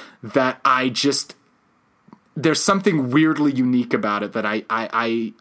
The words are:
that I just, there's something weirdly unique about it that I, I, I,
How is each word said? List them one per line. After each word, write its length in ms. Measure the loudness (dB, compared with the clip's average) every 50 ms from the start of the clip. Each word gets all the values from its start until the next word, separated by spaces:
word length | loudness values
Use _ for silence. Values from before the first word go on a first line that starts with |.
| -20 -20 -20 _
that 400 | -10 -2 0 2 2 2 0 0 0
I 260 | 0 2 2 0 0
just, 440 | -2 0 0 0 0 0 -4 -8 -14 _ _ _ _ _ _ _ _ _ _ _ _ _ _ _ -20 -20 _ _ _
there's 260 | -2 0 0 0 2 2
something 460 | 2 2 2 2 2 2 2 0 2
weirdly 420 | 2 4 4 4 2 2 0 0
unique 440 | 2 0 0 2 2 0 0 0 -2
about 260 | -2 0 -2 -2 -4
it 120 | -4 -4 -4
that 120 | -4 -2
I, 120 | -2 -4 -4 -4 -4
I, 200 | -4 -4 -4 -4 -4
I, 400 | -2 -2 0 -2 -2 -4 -6 -8 _